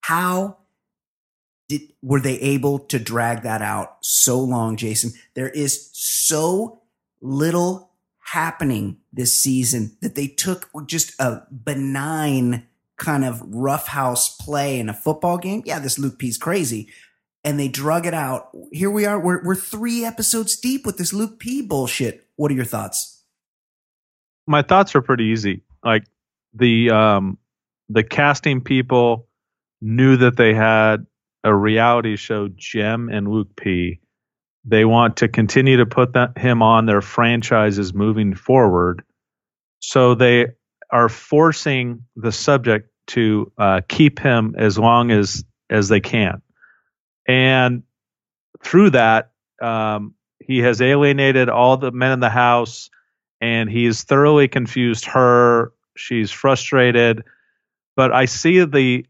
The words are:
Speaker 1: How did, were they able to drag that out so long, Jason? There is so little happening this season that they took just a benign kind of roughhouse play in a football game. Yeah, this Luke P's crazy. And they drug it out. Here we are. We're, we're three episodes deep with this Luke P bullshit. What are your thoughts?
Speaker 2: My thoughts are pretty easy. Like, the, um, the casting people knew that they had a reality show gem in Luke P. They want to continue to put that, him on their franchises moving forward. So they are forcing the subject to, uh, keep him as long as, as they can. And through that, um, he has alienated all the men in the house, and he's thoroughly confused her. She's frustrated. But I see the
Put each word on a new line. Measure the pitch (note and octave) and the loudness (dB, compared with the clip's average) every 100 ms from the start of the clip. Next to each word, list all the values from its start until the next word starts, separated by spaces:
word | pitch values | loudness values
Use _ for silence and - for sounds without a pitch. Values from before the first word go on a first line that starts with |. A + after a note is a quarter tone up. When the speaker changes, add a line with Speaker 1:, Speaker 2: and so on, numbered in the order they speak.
Speaker 1:
How | - E3 F3+ F#3 G3 F#3+ _ _ _ _ _ _ _ _ _ _ _ | -4 -4 -2 -4 -6 -10 _ _ _ _ _ _ _ _ _ _ _
did, | D3 - _ | -12 -12 _
were | C3 C#3 | -2 -2
they | C3+ C3 | -2 -4
able | C#3 C#3 C#3 C#3 | -4 -2 -2 -4
to | - C3 | -6 -8
drag | A2 A#2 A#2 A#2 | -6 -4 -4 -6
that | A#2+ A2 | -8 -8
out | G#2 G#2 F#2 _ | -6 -8 -10 _
so | - - - B2+ | -6 0 0 0
long, | C3 B2 A2 G#2+ | -2 -4 -4 -6
Jason? | A2+ A2 A#2+ A#2+ _ | -6 -6 -6 -10 _
There | - B2+ | -12 -10
is | D3 C#3 - - | -6 -6 -6 -10
so | - - - - D#3 D#3+ F#3+ A3+ - _ _ _ _ | -12 -8 -4 -4 -2 -2 -2 -6 -12 _ _ _ _
little | C3 C3+ D#3+ E3+ F3 F#3 _ _ _ _ | -8 -4 -2 0 -2 -6 _ _ _ _
happening | - F3 D#3+ - D3+ A2+ G2+ F#2+ _ | -10 -8 -6 -6 -4 -4 -6 -12 _
this | - B2 | -8 -4
season | - C#3 C3 A#2+ A#2+ G#2+ _ | -2 -2 -2 -2 -4 -6 _
that | G3 | -10
they | E3 C#3+ | -8 -10
took | C#3+ F3+ F3+ - D3+ D3 | -6 -6 -6 -10 -18 -12
just | E3 - - | -8 -8 -4
a | C3 G#2+ _ | -6 -6 _
benign | C3 A2+ C#3 C3+ C3+ C#3+ D#3+ D3+ C3+ B2 B2 - _ _ _ | -16 -10 -6 -6 -6 -8 -6 -2 -2 -2 -4 -10 _ _ _
kind | - D3 | -6 -4
of | C3 A2+ | -4 -6
roughhouse | - G#2+ C3+ D3 - D3 C3 B2 - - | -12 -8 -4 -4 -6 -6 -4 -2 -6 -8
play | - D3 C#3+ C3 | -10 -6 -4 -6
in | A2 | -8
a | |
football | G#2+ - D#3 F3+ F3 | -6 -6 -4 -4 -4
game. | F3+ G#3 - | -6 -10 -8
Yeah, | - | -10
this | C3+ C3+ | -8 -6
Luke | C#3 - | -6 -6
P's | B2+ A2+ | -10 -8
crazy. | D#3+ G3 D3 A2+ A2 - _ _ _ _ | -4 -4 -4 -8 -12 -20 _ _ _ _
And | D3 D3 | -6 -4
they | C#3 | -4
drug | C3+ C#3+ E3 | -6 -4 -2
it | F3 | -4
out. | E3 C#3 C3 - - - | -6 -6 -8 -10 -20 -18
Here | D3+ G3 | -6 -4
we | G#3 G#3 | -2 -2
are. | G#3 | -2
We're, | F3 F3+ | -2 -4
we're | F3 | -4
three | F#3+ - G#3+ A#3 A#3 | -6 -6 -10 -8 -6
episodes | A3+ A#3 A3 A3+ A3 - | -8 -6 -4 -4 -4 -6
deep | B3 C4+ | -4 -6
with | A#3 F#3+ | -6 -8
this | F3 | -6
Luke | G3 A3 - | -6 -8 -8
P | A3+ C4 | -10 -10
bullshit. | A3+ D3+ B2+ - A#2+ - _ - | -6 -4 -4 -4 -6 -8 _ -6
What | D3 | -4
are | |
your | C3+ | -2
thoughts? | A#2+ A2+ G2+ - - _ _ _ _ _ _ _ _ _ _ _ _ _ - | -4 -6 -8 -10 -12 _ _ _ _ _ _ _ _ _ _ _ _ _ -2
Speaker 2:
My | D3 | -2
thoughts | C#3+ F#3 G3 C#3+ | 2 2 4 0
are | |
pretty | B2 B2+ A2 | 0 -2 0
easy. | A2 G#2 G2 _ _ | -2 -4 -6 _ _
Like, | A2+ A2 - _ _ _ _ | -2 -2 -2 _ _ _ _
the, | A2 B2 A2+ A#2 | 0 2 4 4
um, | A2 A2 G2+ G2 F#2+ _ _ _ _ _ | 4 4 2 0 -8 _ _ _ _ _
the | G#2+ | -2
casting | A2 - C#3+ C#3+ - C3 | -2 0 0 0 -2 -4
people | B2 C3+ B2+ B2+ A#2+ A#2 A#2 _ _ _ _ _ | 0 -2 2 2 2 0 -6 _ _ _ _ _
knew | G#2+ A2+ C3 C3 | -6 2 4 6
that | B2 B2 | 4 4
they | A#2 | 2
had | A2 A2 A2 A2 G#2+ - _ _ _ | 4 4 4 4 2 -4 _ _ _
a | - | 2
reality | G#2 G#2 A2 A#2 A#2+ A2+ G#2 | 2 2 2 2 2 0 -6
show | - A2 G2+ | -6 -6 -6
gem | F#2 - A2 G#2 A#2 A#2 | -10 -10 -4 -4 -4 -4
in | G#2+ G2+ | -4 -2
Luke | G#2+ G2 - | -2 -4 -6
P. | - F2+ F2 F2 _ _ _ _ _ _ | -4 -2 -4 -8 _ _ _ _ _ _
They | - A2 | 0 2
want | A2 A#2 A#2 - | 4 4 2 2
to | A#2 | -2
continue | A#2 A2 - C3 B2+ | 0 0 2 4 4
to | A#2 | 2
put | B2 B2 | 2 0
that, | B2 B2 B2 | 2 -2 -2
him | B2+ A#2 | 0 2
on | A2+ A2+ A2+ | 4 4 4
their | G#2 | 0
franchises | G2+ - A#2 A#2 A2 A#2 G#2+ G2+ F#2+ | 0 -2 0 0 0 2 2 0 -4
moving | F2+ G#2 G#2+ G#2 | -2 -2 0 -2
forward. | F#2+ - C3 A2+ F2+ F2 F2 - _ _ _ _ _ _ _ | -4 2 4 6 4 0 -2 -10 _ _ _ _ _ _ _
So | - C#3 B2+ A#2+ | -2 4 4 6
they | B2 A#2+ A#2+ - _ _ - | 4 4 2 -4 _ _ -4
are | B2 A#2 | 2 2
forcing | A#2+ - D3 D#3+ D#3 - C3+ B2 A#2 - - | 0 -2 2 4 2 -2 -2 -4 -8 -16 -8
the | A2+ | -6
subject | G#2+ - C#3+ A#2+ G#2+ - _ - | -4 0 0 2 -2 -2 _ -8
to, | - A2+ G#2+ - - | 0 2 0 -2 -2
uh, | G2+ F#2+ F2+ | 0 0 -2
keep | - D3+ - | 4 2 4
him | C#3+ A#2 A2 - | 0 2 0 0
as | A2 G2 | 0 2
long | A2+ A#2+ A#2+ | 2 4 4
as, | G#2+ G2 - - _ _ | 2 2 -4 -12 _ _
as | G#2+ G2 | -2 2
they | G#2+ | 2
can. | G2+ A#2 G2+ F2+ _ _ _ _ _ _ _ _ - | 0 -2 -2 -4 _ _ _ _ _ _ _ _ -2
And | B2+ C3 C3 B2+ B2 - _ _ _ _ _ _ - | 2 4 4 2 -2 -8 _ _ _ _ _ _ -18
through | - E3+ G3+ | 0 4 6
that, | B2+ A2+ A2 - _ _ _ | 6 4 2 -2 _ _ _
um, | A#2+ A2+ A2 G#2+ G#2 _ _ _ | -6 -4 -4 -4 -8 _ _ _
he | - C3 | -4 0
has | A#2+ A#2 | 2 2
alienated | B2+ C#3+ C#3+ C#3 C3+ C3 B2 | 2 4 4 4 2 2 2
all | A2 B2 C3 | 4 4 4
the | C3 | 0
men | B2 C3 | -2 -2
in | C3 | 0
the | B2 | 0
house, | A#2 B2 A#2+ A#2 - - _ _ _ _ _ | 2 2 2 0 -10 -20 _ _ _ _ _
and | A#2 A#2 A2 | -4 -2 -2
he's | A2+ A#2 A2 | 0 0 0
thoroughly | - C#3 D3 D3+ C#3 | 0 4 6 6 4
confused | - A#2+ - A#2+ A2 - | 0 -4 -2 -2 -2 -2
her. | C3+ B2+ A#2+ A#2+ A#2+ A#2 _ _ - | 2 4 6 6 4 0 _ _ -20
She's | - A#2+ G#2+ | -6 -4 -4
frustrated. | - C#3 C3 - C3+ B2 A#2+ A#2 A2+ - _ _ _ _ _ _ - | -2 0 0 0 2 4 4 2 0 -6 _ _ _ _ _ _ 0
But | C3 | 2
I | A#2+ | 4
see | C3 - E3 F#3 | 0 0 2 4
the | F3 C#3 B2+ B2 B2+ | 4 2 2 0 -6